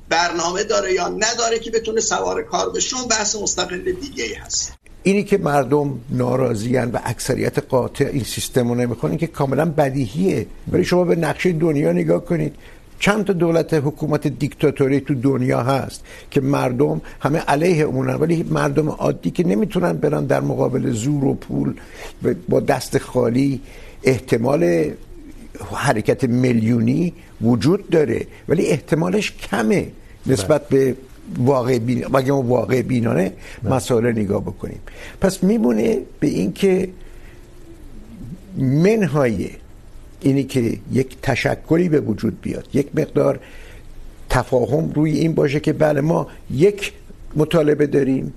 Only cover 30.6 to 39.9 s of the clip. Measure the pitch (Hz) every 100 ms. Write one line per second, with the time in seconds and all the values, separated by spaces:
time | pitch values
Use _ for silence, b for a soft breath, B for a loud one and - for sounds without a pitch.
30.6 | - 135 135 123 - - - 165 123 135
31.6 | 120 123 117 120 - 131 131 139 120 123
32.6 | - 127 - 123 117 139 190 - B B
33.6 | 107 131 - 120 120 110 98 104 - -
34.6 | 92 - - B B - 190 185 185 233
35.6 | 240 220 226 - - - 143 - 180 -
36.6 | 196 185 185 - B B B B - -
37.6 | - - - - - - 117 - - -
38.6 | 135 143 185 220 170 147 123 98 - -
39.6 | - - -